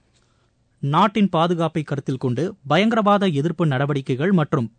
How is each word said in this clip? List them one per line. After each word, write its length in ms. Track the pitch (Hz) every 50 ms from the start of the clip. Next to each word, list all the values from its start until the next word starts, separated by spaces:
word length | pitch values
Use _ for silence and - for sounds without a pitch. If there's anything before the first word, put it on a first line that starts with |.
| _ _ _ _ _ _ _ _ _ _ _ _ _ _ _ - -
நாட்டின் 460 | 139 143 160 196 214 202 226 202 190
பாதுகாப்பை 520 | - 165 160 170 180 165 170 160 - 170 147
கருத்தில் 380 | - 151 135 - - 135 123
கொண்டு 220 | - 127 123 120 151 196 220 - -
பயங்கரவாத 580 | 135 147 170 202 226 233 226 208 202 202 202 202 190
எதிர்ப்பு 320 | 160 139 139 170 - - 175
நடவடிக்கைகள் 640 | 156 139 131 139 143 147 135 135 - 135 120 147 190
மற்றும் 380 | 208 175 151 - - 147 120 113 _